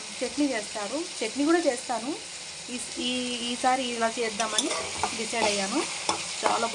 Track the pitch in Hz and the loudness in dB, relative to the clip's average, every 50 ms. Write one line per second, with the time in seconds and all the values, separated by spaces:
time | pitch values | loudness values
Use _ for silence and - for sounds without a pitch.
0 | - - - - 254 226 - - 294 269 254 220 208 - - 214 202 196 247 302 | -8 -10 -6 -4 -4 -2 2 2 2 2 2 0 -2 -4 -4 -4 -4 -2 -2 -4
1 | 349 - - - 240 220 - 254 285 302 339 349 339 285 247 240 - - 247 220 | -4 -4 -4 -4 -4 -2 0 2 4 6 6 6 6 4 2 2 0 -2 -2 -2
2 | 220 269 339 440 - - - - - - - - - - 240 247 - - - - | -2 -4 -6 -6 -8 -10 -12 -12 -10 -10 -10 -10 -8 -6 -6 -6 -6 -6 -4 -2
3 | 247 247 247 254 247 247 247 240 233 240 247 240 - 254 254 262 262 240 240 226 | 0 0 0 0 0 -2 -2 -2 -2 -2 0 2 4 4 4 4 2 0 0 0
4 | 226 226 226 254 233 220 208 202 226 214 214 220 262 330 - - - - - - | 0 0 2 0 -2 0 0 0 -2 2 2 2 2 2 0 -2 -4 -4 -2 -2
5 | - - - 220 226 - - 233 208 208 202 202 196 196 226 302 - - - - | -2 -2 -2 -2 -4 -2 0 2 2 4 4 2 2 0 0 0 0 0 -4 -4
6 | - - - - - - - - - - 208 226 233 226 | -2 -2 -2 -2 -4 -6 -2 0 2 2 4 2 2 0